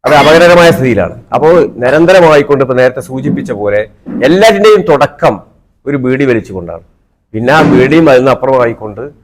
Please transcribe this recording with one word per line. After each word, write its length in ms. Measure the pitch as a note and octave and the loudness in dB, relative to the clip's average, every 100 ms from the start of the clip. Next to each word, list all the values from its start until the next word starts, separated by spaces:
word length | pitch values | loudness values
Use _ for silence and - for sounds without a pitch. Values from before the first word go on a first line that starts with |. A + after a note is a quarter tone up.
| C3 | 2
അത് 80 | C#3+ | 2
അപകടകരമായ 500 | C#3+ E3 F3 F3 E3+ - | 4 4 4 4 4 2
സ്ഥിതിയിലാണ്. 400 | C3 G#2 E2+ - - B2 | -2 -2 -4 -8 -8 -2
അപ്പോൾ 180 | D3+ E3+ B2+ - | 2 2 0 -4
നിരന്തരമായിക്കൊണ്ട് 800 | B2 D3 E3+ F#3+ E3 D3+ C#3+ C3+ | -2 0 2 4 4 2 0 -2
ഇപ്പൊ 120 | C3 B2+ | 0 0
നേരത്തെ 220 | B2+ B2+ B2 | 0 -2 -12
സൂചിപ്പിച്ച 440 | C3 C#3 D3 - G#2+ | -8 -6 -6 -8 -6
പോലെ 200 | G#2 G#2 A2 _ - - C3 | -4 -4 -6 _ -14 -4 0
എല്ലാറ്റിന്റെയും 540 | F3+ A3 G3+ G#3+ G#3 E3+ | 2 2 2 2 2 2
തുടക്കം 460 | C#3+ C#3+ - D#3 G2+ - _ _ _ C3+ | 0 -2 -2 -4 -4 -12 _ _ _ -8
ഒരു 100 | C#3+ | -6
ബീഡി 220 | B2+ C3 C#3 | -4 -2 -2
വലിച്ചുകൊണ്ടാണ്. 560 | A#2 - F#2+ E2+ E2+ _ _ _ _ _ | -2 -6 -14 -14 -16 _ _ _ _ _
പിന്നെ 180 | A2 A#2+ D#3 | -6 -2 0
ആ 20 | D3 | 2
ബീഡിയും 340 | B2 C3 D#3+ D#3+ | 2 2 2 2
അതിന് 200 | B2+ C3 B2 | 2 2 -2
അപ്പുറമായിക്കൊണ്ട് 640 | C3 C3 A#2 A2+ G#2+ G#2 C#3 C#3+ | 0 0 -2 -4 -14 -14 -16 _